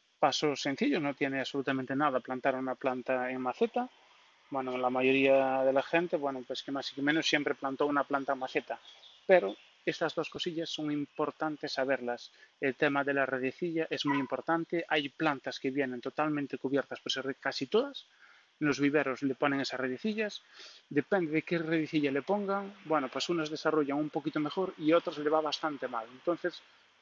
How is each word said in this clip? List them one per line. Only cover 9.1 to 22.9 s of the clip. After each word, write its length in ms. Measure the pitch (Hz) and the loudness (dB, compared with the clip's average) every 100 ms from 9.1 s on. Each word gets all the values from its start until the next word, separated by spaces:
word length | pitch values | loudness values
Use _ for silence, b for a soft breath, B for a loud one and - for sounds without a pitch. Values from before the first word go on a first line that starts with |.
| - | -6
Pero 300 | - 180 196 220 - _ - | 4 4 4 -4 -16 _ -4
estas 300 | 156 160 170 | -2 -2 -2
dos 120 | 156 | -4
cosillas 380 | 175 180 160 160 | -6 -6 -4 -6
son 220 | - 151 | -4 -2
importantes 840 | 147 143 - 151 - 156 151 143 | -2 -4 -2 -4 -2 -4 -4 -6
saberlas. 580 | - 135 131 120 120 - b b _ | -2 0 0 -2 -6 -8 b b _
El 140 | 139 | -2
tema 300 | 127 147 143 | 2 2 2
de 100 | 139 | 0
la 100 | 139 | 0
redecilla 640 | 131 131 131 - 175 160 160 | 0 0 -2 -2 -2 -2 -2
es 160 | 143 | -2
muy 140 | 147 139 | 0 0
importante. 680 | 131 127 - 165 165 170 - | -2 -2 0 0 0 -4 0
Hay 200 | 156 143 | -2 -2
plantas 520 | - 160 135 - - | 0 0 0 -6 -6
que 100 | 135 | -2
vienen 300 | 135 135 123 | 0 -2 -4
totalmente 580 | 131 - 151 147 139 131 | -6 -2 0 0 -4 -4
cubiertas, 400 | 131 139 - 151 | 0 0 -2 -6
pues 200 | - 135 131 135 | -6 -4 -4 -6
casi 300 | 139 - 135 | -6 -4 0
todas. 400 | 214 277 269 - b b b b - | 0 0 -4 -18 b b b b -2
En 80 | 151 | 0
los 140 | 135 | 2
viveros 420 | 143 147 135 120 | 2 4 2 0
le 140 | 139 131 | -2 0
ponen 240 | 143 139 | 0 0
esas 180 | 131 127 | -2 -4
redecillas. 640 | 127 127 220 214 214 - B B B B - | -4 -2 -2 -2 -4 -8 B B B B -4
Depende 420 | 143 - 196 165 | -2 2 2 2
de 120 | 156 | 0
qué 160 | - 170 | 0 -2
redecilla 520 | 160 165 151 160 143 | 0 0 2 2 2
le 120 | 139 | 2
pongan. 520 | 135 202 196 196 196 202 | 0 0 0 -2 -4 -10
Bueno, 240 | 156 | 0